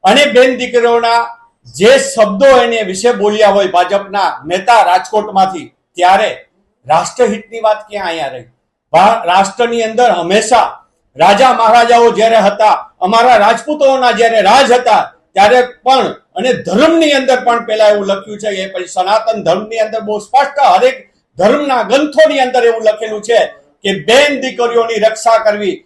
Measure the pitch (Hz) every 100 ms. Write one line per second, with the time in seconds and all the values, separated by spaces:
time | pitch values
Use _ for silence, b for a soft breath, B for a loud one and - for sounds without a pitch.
0 | 185 254 277 226 254 240 247 240 233 233
1 | 233 233 233 - _ _ - 127 208 269
2 | - - 208 196 269 254 233 226 202 190
3 | 240 208 208 208 208 196 190 180 180 202
4 | 196 202 180 - 143 185 214 233 175 185
5 | - 214 208 190 190 180 123 _ _ -
6 | 175 196 208 - _ _ _ _ 123 160
7 | 180 - 233 208 - 226 220 208 - 202
8 | 185 165 139 127 110 _ _ _ _ 156
9 | 196 226 170 180 196 - 233 233 226 220
10 | 247 175 170 196 - 240 - - _ _
11 | _ 131 170 202 262 240 226 240 233 240
12 | 233 196 226 226 196 202 214 - - _
13 | 185 226 247 233 202 233 - 302 269 269
14 | 247 220 233 226 190 247 277 247 240 202
15 | - _ _ 190 208 247 247 - 247 262
16 | 190 104 _ 180 247 240 - 190 320 330
17 | 311 269 254 254 240 233 226 214 214 208
18 | 190 196 202 208 214 196 190 185 180 185
19 | 185 220 220 220 160 185 214 226 214 220
20 | 208 208 - 262 285 285 254 247 254 262
21 | - _ _ - 202 285 285 254 202 269
22 | 302 294 311 277 254 254 233 226 214 214
23 | 220 214 208 226 160 - _ _ 196 190
24 | 147 247 294 269 254 196 240 233 226 226
25 | 214 220 233 226 214 208 202 -